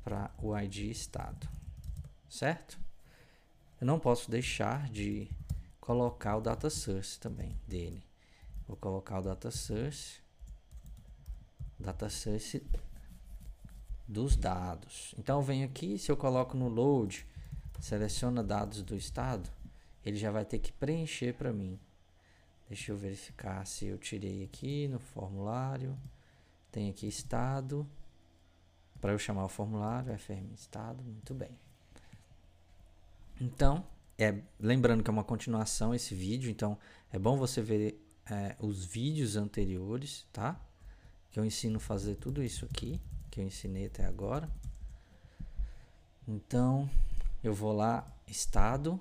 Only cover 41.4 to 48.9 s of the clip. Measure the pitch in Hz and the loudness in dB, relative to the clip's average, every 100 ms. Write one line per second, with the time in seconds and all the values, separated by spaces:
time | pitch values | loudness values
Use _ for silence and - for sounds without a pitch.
41.4 | 110 - 117 110 - 98 101 101 135 131 | 0 0 0 -2 0 -2 0 -2 -2 -2
42.4 | 123 - 123 - 113 170 - - - - | -2 -2 -4 -4 -2 -4 -4 -8 -6 -4
43.4 | 95 - 98 95 101 - 98 - 98 135 | -4 -4 -6 -4 -4 4 4 4 0 -2
44.4 | 156 - - - - - - - - - | -2 -6 -8 -10 -12 -12 -18 -20 -20 -12
45.4 | - - - - - - - - - 107 | -8 -2 -4 -4 -16 -20 -20 -16 -8 -8
46.4 | - 123 127 131 139 - - - - - | 2 4 6 4 6 8 8 6 4 2
47.4 | 113 101 107 107 110 117 - - - 104 | 2 2 2 4 4 2 -2 -14 -10 -2
48.4 | - - 107 131 151 | 4 10 10 8 0